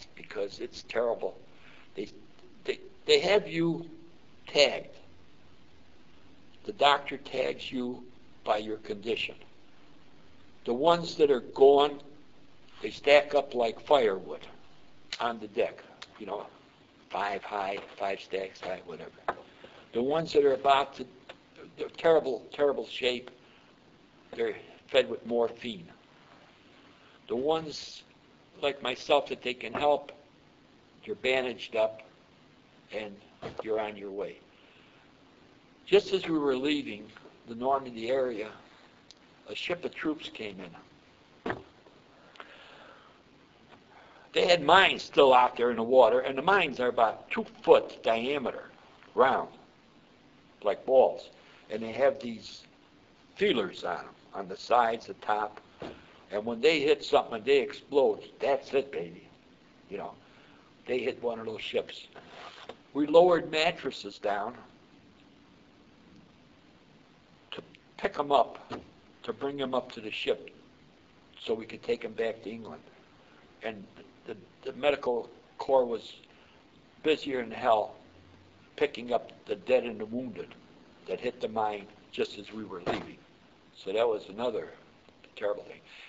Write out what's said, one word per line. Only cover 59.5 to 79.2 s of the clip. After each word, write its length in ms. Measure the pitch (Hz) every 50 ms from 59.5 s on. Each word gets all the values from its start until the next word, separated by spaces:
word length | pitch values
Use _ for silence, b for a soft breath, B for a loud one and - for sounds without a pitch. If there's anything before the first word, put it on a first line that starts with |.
| - - _ - - - - -
You 80 | 95 98
know, 160 | - 98 - b b b b b b b b b b b b - -
they 120 | 117 123 127
hit 240 | 113 - 113 - -
one 160 | 120 113 113
of 60 | 110
those 140 | 113 110 98 -
ships. 440 | - - 110 - - - - - - B B B B B B B B B B B B B B - - -
We 120 | 139 151
lowered 440 | 147 156 165 180 180 175 160 - 143
mattresses 680 | 151 156 160 175 170 - - 135 123 - - 101 98 -
down 380 | - 104 101 101 101 117 123 113 110 - - - - - - - - - - - - - - - - - - - - - - - - - - - - - - - - - - - - - - - - - - _ _ - - - - _ - _ _ _ - - - _ -
to 100 | - - - - - _ _ _
pick 220 | - - 202 - -
'em 140 | 147 143 143
up, 260 | 127 113 - - - - - - - - - - - - - - - -
to 100 | 123 113
bring 280 | 113 139 139 143 143
'em 140 | 135 127 131
up 180 | 123 117 - -
to 80 | 117
the 100 | 107 107
ship 400 | - - - 135 113 - - - - - - - - - - - - - - - _ - - - - -
so 140 | - - 113
we 120 | 110 110
could 160 | 110 - 110 -
take 220 | - 120 - -
'em 80 | 113 107
back 300 | 107 113 - 170 - -
to 80 | 98
England. 320 | 113 117 110 95 - - - - - - - - b b b b b b b - - - -
And 240 | 113 110 101 95 - - - - - - - -
the, 100 | 117 113 98 - - - - -
the 100 | - 120
medical 540 | 120 135 147 139 139 - 127 120 117 - - - - - - - -
corps 260 | - - 135 131 123
was 300 | 120 117 107 - - - - b b b b b b b b b _ - - - - _ - -
busier 380 | 156 156 - - 143 135 127
than 100 | 117 113
hell 440 | 110 107 120 123 113 107 98 92 - - - - - - - - - - - - - - - - -
picking 360 | - 151 139 - - 120 120 120
up 180 | 110